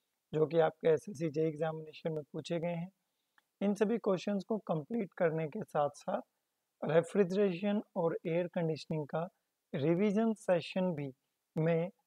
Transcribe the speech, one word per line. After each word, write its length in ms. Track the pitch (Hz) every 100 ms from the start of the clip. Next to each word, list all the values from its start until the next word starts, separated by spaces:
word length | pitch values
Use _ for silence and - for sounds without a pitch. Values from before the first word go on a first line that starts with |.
| _ _ -
जो 140 | 151 151
कि 120 | 165
आपके 280 | 160 - 165
एसएससी 420 | 151 - 143 160
J 180 | 147 160
examination 640 | 151 160 160 156 - 170
में 120 | 156
पूछे 360 | 143 160 - 170
गए 140 | 170
हैं। 180 | 170 185 _ _ _ _ _ _ -
इन 140 | 202 196
सभी 220 | 208 233
क्वेश्चंस 460 | 214 180 - 202
को 140 | - 214
complete 560 | - 160 143 233 185
करने 340 | - 170 160 156
के 160 | 220
साथ 260 | 170 156 143
साथ 320 | - - 208 - _ _ _ _ -
रेफ्रिजरेशन 1000 | 240 160 165 202 175 190 202 170 202 208 - 185
और 220 | 165 170 175
air 200 | 165 180
conditioning 600 | 180 165 143 - 156 143
का 220 | 160 180 _ _ _ _ 151
revision 580 | 151 170 214 202 226
session 600 | 214 - 175 - 190 185
भी 200 | 147 143 - _ _ _ 165
मैं 320 | 160 165 180 -